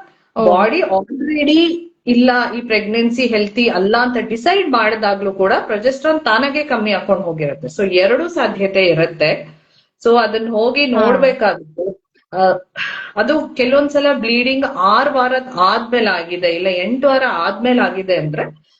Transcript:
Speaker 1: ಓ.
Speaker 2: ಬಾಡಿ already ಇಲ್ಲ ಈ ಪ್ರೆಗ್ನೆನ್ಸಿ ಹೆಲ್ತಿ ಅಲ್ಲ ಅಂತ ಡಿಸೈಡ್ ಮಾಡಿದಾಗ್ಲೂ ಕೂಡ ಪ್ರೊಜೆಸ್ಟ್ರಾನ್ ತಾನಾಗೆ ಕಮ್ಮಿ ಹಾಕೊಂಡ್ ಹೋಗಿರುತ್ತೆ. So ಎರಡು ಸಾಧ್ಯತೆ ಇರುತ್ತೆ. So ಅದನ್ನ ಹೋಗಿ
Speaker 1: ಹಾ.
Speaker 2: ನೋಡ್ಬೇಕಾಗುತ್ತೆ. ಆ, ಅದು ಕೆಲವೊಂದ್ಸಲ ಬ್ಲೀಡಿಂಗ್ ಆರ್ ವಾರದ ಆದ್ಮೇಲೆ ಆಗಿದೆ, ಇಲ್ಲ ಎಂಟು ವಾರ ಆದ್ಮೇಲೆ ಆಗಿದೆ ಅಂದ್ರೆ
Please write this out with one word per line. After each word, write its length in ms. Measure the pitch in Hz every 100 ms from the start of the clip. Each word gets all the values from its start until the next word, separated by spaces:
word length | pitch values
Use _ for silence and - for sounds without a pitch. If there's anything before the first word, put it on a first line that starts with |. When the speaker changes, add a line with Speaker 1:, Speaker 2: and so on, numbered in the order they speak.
| - _ _ -
Speaker 1:
ಓ. 100 | 214
Speaker 2:
ಬಾಡಿ 340 | 180 214 311
already 1080 | 320 190 196 262 302 302 285 320 339 339 - _ -
ಇಲ್ಲ 240 | 240 247 247 240 233
ಈ 40 |
ಪ್ರೆಗ್ನೆನ್ಸಿ 680 | 240 214 202 226 233 240 247
ಹೆಲ್ತಿ 420 | 220 202 247 233
ಅಲ್ಲ 280 | 180 196 233
ಅಂತ 200 | 247 247 214
ಡಿಸೈಡ್ 420 | 233 349 392 349
ಮಾಡಿದಾಗ್ಲೂ 600 | 240 214 220 208 196 196
ಕೂಡ 200 | 196 190 262 -
ಪ್ರೊಜೆಸ್ಟ್ರಾನ್ 540 | 208 240 262 311 311
ತಾನಾಗೆ 440 | 247 220 277 285
ಕಮ್ಮಿ 280 | 294 240 214
ಹಾಕೊಂಡ್ 300 | 190 196 185
ಹೋಗಿರುತ್ತೆ. 460 | 170 160 147 135 -
So 240 | - 190
ಎರಡು 360 | 180 190 277 339
ಸಾಧ್ಯತೆ 560 | 311 226 196 196 190
ಇರುತ್ತೆ. 760 | 185 160 165 - 151 120 - - _ _ _ _
So 180 | 233 233
ಅದನ್ನ 260 | 214 220 226
ಹೋಗಿ 420 | 214 240 262 285
Speaker 1:
ಹಾ. 80 | 226
Speaker 2:
ನೋಡ್ಬೇಕಾಗುತ್ತೆ. 1000 | 220 262 262 247 208 170 160 - 190 190 _ _ -
ಆ, 60 | 180 190 185 - - - - - 208
ಅದು 380 | 240 302 -
ಕೆಲವೊಂದ್ಸಲ 520 | - 247 277 285 285 285
ಬ್ಲೀಡಿಂಗ್ 520 | 254 220 233 247 269 269 269
ಆರ್ 360 | 190 220 277
ವಾರದ 360 | 269 247 254 254
ಆದ್ಮೇಲೆ 560 | 175 190 233 233 240 214
ಆಗಿದೆ, 380 | 175 170 175 175
ಇಲ್ಲ 180 | 170 185
ಎಂಟು 420 | 180 190 262 285
ವಾರ 140 | 269 262
ಆದ್ಮೇಲೆ 520 | 175 175 202 240 247
ಆಗಿದೆ 360 | 190 185 185 175
ಅಂದ್ರೆ 520 | 156 147 - - _ _